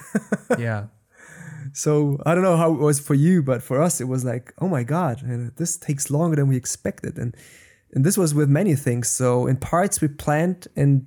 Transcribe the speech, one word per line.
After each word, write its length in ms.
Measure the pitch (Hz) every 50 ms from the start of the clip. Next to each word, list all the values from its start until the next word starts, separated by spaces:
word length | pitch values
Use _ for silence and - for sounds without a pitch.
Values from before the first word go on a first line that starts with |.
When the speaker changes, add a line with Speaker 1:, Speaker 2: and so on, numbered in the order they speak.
| - - - -
Speaker 1:
<laughs> 360 | - - - - - - - 120
Speaker 2:
Yeah. 280 | 117 113 110 104 101 - _ _ _ _ _ - - - - - - - - 151 147 139 -
Speaker 1:
So 440 | - - 151 151 147 147 143 139 143 -
I 80 | 147 170
don't 80 | 180
know 140 | 190 190 170 160
how 140 | 170 165 160
it 60 | 123
was 180 | 151 151 147 143
for 140 | - - 147
you, 280 | 139 151 175 190 175
but 200 | 135 131 127 117
for 180 | - - 123 139
us, 200 | 165 180 - -
it 40 | 120
was 200 | 127 131 131 127
like, 280 | 127 117 123 - - - -
"Oh 100 | 170 190
my 140 | 165 123
God, 400 | 120 120 151 180 180 135 117 135
and 320 | - 123 120 120 120 117 -
this 200 | - 165 - - -
takes 320 | - - 143 139 - -
longer 260 | 139 147 175 165 156
than 120 | 143 139 135
we 80 | 131
expected." 600 | 123 - - - - - 202 - - - - - -
And, 160 | 127 120 - - - - - - - - _ _ _ _ -
and 100 | 135 135
this 140 | 185 208 202
was 160 | 180 151 147
with 160 | 147 151 139
many 240 | 139 156 208 185 143
things. 340 | 143 - 127 120 120 117 -
So 380 | - - 127 123 123 123 127
in 100 | 131 131
parts 440 | 131 - - 165 175 202 196 - -
we 60 | 160 143
planned 600 | 143 - - 151 147 156 170 185 185 - - - -
and 300 | - 139 143 139 135 131